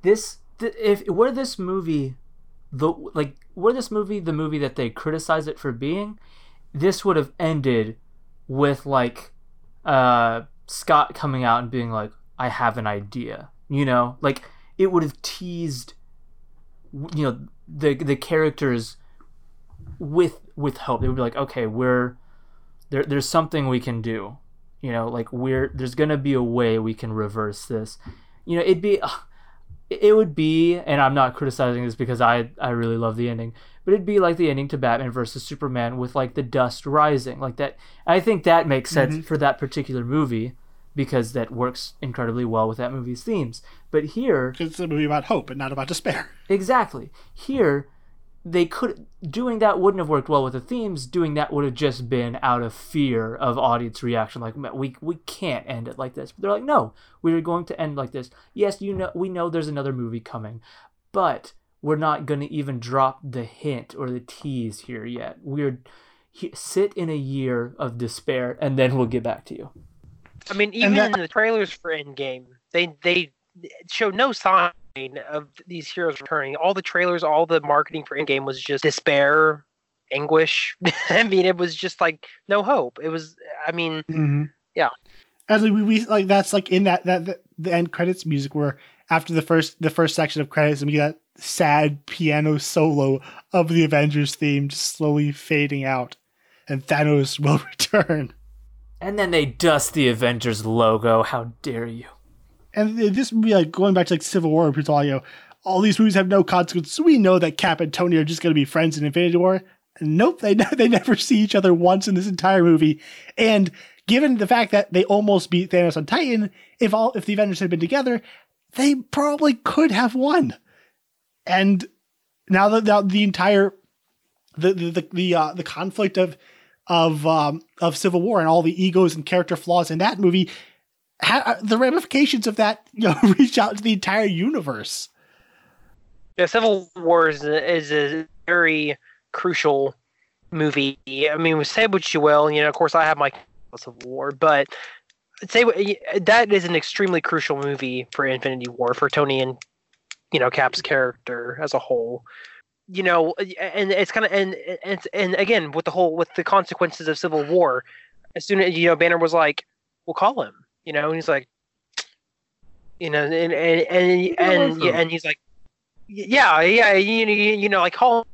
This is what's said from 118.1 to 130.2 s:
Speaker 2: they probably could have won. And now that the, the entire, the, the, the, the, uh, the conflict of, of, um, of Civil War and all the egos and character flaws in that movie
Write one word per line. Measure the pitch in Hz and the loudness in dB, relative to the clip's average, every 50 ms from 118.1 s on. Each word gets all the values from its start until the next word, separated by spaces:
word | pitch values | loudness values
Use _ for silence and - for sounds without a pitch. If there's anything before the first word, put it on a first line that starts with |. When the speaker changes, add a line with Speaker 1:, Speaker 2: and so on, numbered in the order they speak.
| 240 226 _ - - - _ _ _ _ _ _ _ | -2 -2 _ -10 -20 -20 _ _ _ _ _ _ _
Speaker 2:
they | - 269 285 285 | 0 2 2 2
probably | 262 233 _ - 285 285 294 294 294 302 294 254 | 2 -2 _ -4 -2 0 0 0 2 2 2 2
could | - _ - - - 311 311 | 2 _ -2 2 4 2 4
have | 202 202 254 233 226 | 4 2 0 0 0
won. | 262 254 285 302 359 - - - _ _ _ _ _ _ _ _ _ _ _ _ _ _ _ _ _ _ | 0 0 2 2 2 2 0 -4 _ _ _ _ _ _ _ _ _ _ _ _ _ _ _ _ _ _
And | - 180 190 196 196 202 180 - - _ _ _ _ _ _ _ _ _ _ _ _ | 0 2 2 4 4 2 2 0 -8 _ _ _ _ _ _ _ _ _ _ _ _
now | 185 185 196 208 | 2 4 4 6
that | 214 226 214 | 4 4 4
the, | 214 208 208 | 4 4 4
the | 202 196 185 208 208 | 4 2 2 4 2
entire, | 196 180 - 180 196 208 196 196 196 - _ _ _ _ _ _ _ _ _ _ _ _ _ _ _ _ | 2 2 2 2 4 6 6 4 4 0 _ _ _ _ _ _ _ _ _ _ _ _ _ _ _ _
the, | - 160 185 190 | 0 2 2 2
the, | 180 170 170 | 2 -2 -2
the, | 165 175 165 - | -2 -4 -6 -4
the, | - 180 180 185 175 | -4 -2 0 2 2
uh, | 170 156 151 175 | 2 2 0 -4
the | 180 165 | -8 -10
conflict | - - 160 175 190 - - 208 190 - | -10 -8 -8 -8 -8 -2 -2 -2 0 2
of, | 196 185 175 151 _ _ _ _ _ _ _ _ _ _ | 2 0 0 0 _ _ _ _ _ _ _ _ _ _
of, | - 175 170 165 165 156 151 147 | 0 2 4 4 4 2 2 2
um, | 160 160 160 147 147 147 165 - _ _ - | 2 2 4 2 0 -2 -4 -10 _ _ -2
of | 170 170 147 | -2 -2 -2
Civil | - - 190 180 175 | 0 -2 0 2 2
War | 170 220 226 196 | 0 2 2 2
and | 160 | 4
all | 160 165 175 | 4 4 4
the | 165 160 160 170 185 | 4 2 0 2 0
egos | 190 165 185 190 170 156 | 2 4 4 4 4 2
and | 160 147 | -2 -6
character | - - 180 175 - 180 | -2 0 0 0 0 -4
flaws | 156 - 175 175 175 170 - | -6 -2 0 2 2 2 0
in | 160 160 | -2 0
that | 185 220 - | 0 0 0
movie | 180 | 2